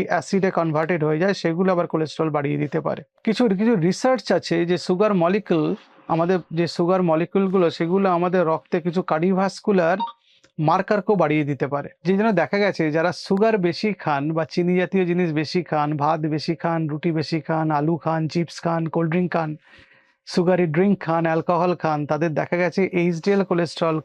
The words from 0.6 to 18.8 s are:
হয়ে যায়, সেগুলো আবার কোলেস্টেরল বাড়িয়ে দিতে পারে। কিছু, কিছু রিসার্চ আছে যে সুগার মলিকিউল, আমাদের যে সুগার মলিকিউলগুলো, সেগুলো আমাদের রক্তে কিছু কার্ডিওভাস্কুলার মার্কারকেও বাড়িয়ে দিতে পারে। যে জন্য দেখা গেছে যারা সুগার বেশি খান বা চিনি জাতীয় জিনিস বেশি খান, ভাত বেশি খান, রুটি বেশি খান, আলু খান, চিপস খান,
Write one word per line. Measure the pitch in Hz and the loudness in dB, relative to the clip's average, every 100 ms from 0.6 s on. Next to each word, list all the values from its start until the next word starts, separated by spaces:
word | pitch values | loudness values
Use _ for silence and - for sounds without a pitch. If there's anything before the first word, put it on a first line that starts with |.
| 165 151 160 175 | 0 0 0 0
হয়ে | 151 156 | 0 0
যায়, | 196 | 0
সেগুলো | 190 165 165 190 | -2 -2 0 0
আবার | 175 170 | 0 0
কোলেস্টেরল | 160 151 - 160 | -2 -4 -2 -2
বাড়িয়ে | 147 143 147 | -2 -2 -2
দিতে | 147 160 | -2 -2
পারে। | 143 135 - _ | -4 -6 -10 _
কিছু, | - 214 240 | -2 2 2
কিছু | 190 226 214 | 2 2 2
রিসার্চ | 170 185 262 254 - | 0 0 0 0 0
আছে | 180 - 170 175 | 0 0 -2 0
যে | 175 | -2
সুগার | - 180 214 | 0 0 2
মলিকিউল, | 190 170 202 - 170 156 202 - - - | 2 2 0 0 0 0 -2 -10 -12 -4
আমাদের | 165 170 185 - | 0 2 0 -2
যে | 160 170 | -2 -2
সুগার | - 170 185 | 0 0 2
মলিকিউলগুলো, | 175 160 170 196 190 190 165 | 2 2 0 0 2 2 2
সেগুলো | - 170 196 190 | 0 0 2 2
আমাদের | 170 180 185 160 | 2 2 2 2
রক্তে | 160 - 180 | -2 -2 -4
কিছু | 170 180 | -2 -2
কার্ডিওভাস্কুলার | - 160 180 190 190 - - 190 165 190 932 - _ _ _ - | -2 0 2 2 -2 -4 0 2 2 0 -4 -10 _ _ _ -2
মার্কারকেও | 151 185 190 208 196 202 | 2 2 2 0 2 2
বাড়িয়ে | 151 151 | 2 2
দিতে | 143 139 139 | 0 -2 -4
পারে। | 143 139 - | -4 -8 -6
যে | 165 196 | -2 2
জন্য | 226 | 2
দেখা | 175 147 202 | 2 2 2
গেছে | 202 - 160 | 0 0 0
যারা | 156 175 | 2 0
সুগার | - - 196 220 214 | -2 -2 2 2 2
বেশি | 175 165 214 | 0 0 -4
খান | 190 160 143 147 | -2 -2 -2 0
বা | 160 | -2
চিনি | 156 - 175 180 | -4 -2 0 2
জাতীয় | 180 190 | 0 0
জিনিস | 175 175 175 | 0 0 0
বেশি | 151 147 180 | 0 -2 -2
খান, | - 151 147 151 | -2 -2 0 0
ভাত | 147 165 | 0 0
বেশি | 156 151 - | -2 -2 -4
খান, | 160 170 165 160 | -4 -2 -2 -2
রুটি | 147 175 | -2 -2
বেশি | 160 143 165 | -2 -2 -4
খান, | 160 160 156 | -2 -2 0
আলু | 151 151 165 | 0 0 -2
খান, | 160 160 156 | -2 -2 -2
চিপস | 170 160 - | -2 -4 -4
খান, | 170 165 | -4 -2